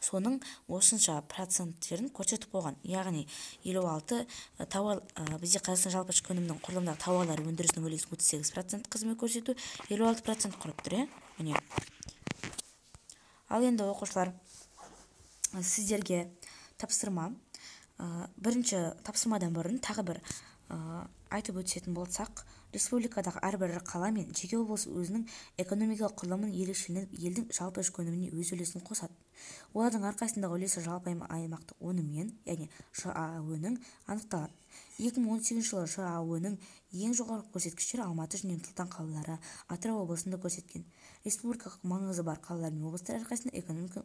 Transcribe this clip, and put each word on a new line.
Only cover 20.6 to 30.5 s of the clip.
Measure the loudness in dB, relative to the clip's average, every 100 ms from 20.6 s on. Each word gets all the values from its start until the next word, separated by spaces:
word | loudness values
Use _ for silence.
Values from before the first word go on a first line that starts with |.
| -8
ә, | -6 -4 -6 -8 -12 -4
айтып | -4 -2 -2
өтсетін | -2 -2 -2 -2
болсақ, | -2 -4 -4 -8 -16 -18 -6
республикадағы | -2 2 2 2 0 0 0 0
әрбір | 2 2
ірі | 0 -2
қала | 0 2
мен | 2 0
жеке | -4 2 2
облыс | 4 0 0
өзінің | 0 0 0 -2 -8 -8 -4
экономикалық | 0 4 4 4 0 0
құрылымын | -2 0 0
ерекшеленіп, | 0 0 0 -2 -2 -4
елдің | -4 -2 0 0
жалпы | -2 -2 0
ішкі | -2 0
өніміне | -2 0 -2
өз | -2 -2
үлесін | -2 -2 -6
қосады. | -6 -6 -6 -12 -20 -18 -16 -16 -4
Олардың | 2 4 4 0
әрқайсысындағы | 0 0 0 0